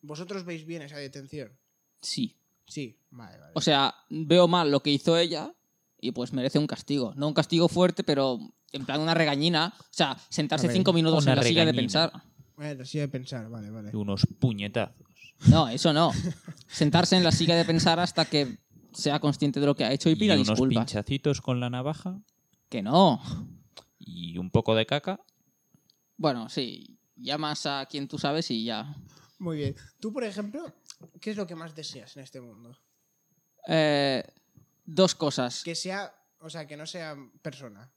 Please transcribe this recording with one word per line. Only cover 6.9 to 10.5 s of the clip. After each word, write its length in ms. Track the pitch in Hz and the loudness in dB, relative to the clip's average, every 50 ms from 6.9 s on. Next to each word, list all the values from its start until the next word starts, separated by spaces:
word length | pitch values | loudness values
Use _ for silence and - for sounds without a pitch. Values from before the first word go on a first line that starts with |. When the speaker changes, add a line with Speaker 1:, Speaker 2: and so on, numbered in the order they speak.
| 143 143 123 107 95 | -2 -2 -2 -4 -4
Speaker 2:
No 120 | 139 143 151 | -4 -4 -2
un 40 | 147 | 0
castigo 360 | 151 147 - - 165 170 165 | 0 0 2 2 4 4 4
fuerte, 340 | - 175 180 175 - - - | 4 4 2 2 2 -2 -2
pero 360 | - 151 135 135 131 127 113 73 - _ _ _ _ - | 0 0 2 2 0 0 -4 -8 -14 _ _ _ _ -12
en 120 | 139 131 | -10 -6
plan 140 | - 135 151 | -4 -2 -2
una 140 | 156 165 165 | 0 0 2
regañina. 600 | 165 165 151 143 139 147 170 175 151 160 - - - | 2 2 2 2 2 2 2 2 2 0 -2 -4 -12
O 40 | - _ | -20 _
sea, 280 | - - 170 139 131 - - _ | 0 0 0 0 0 -8 -14 _
sentarse 360 | - - 147 - | -4 -4 -2 -2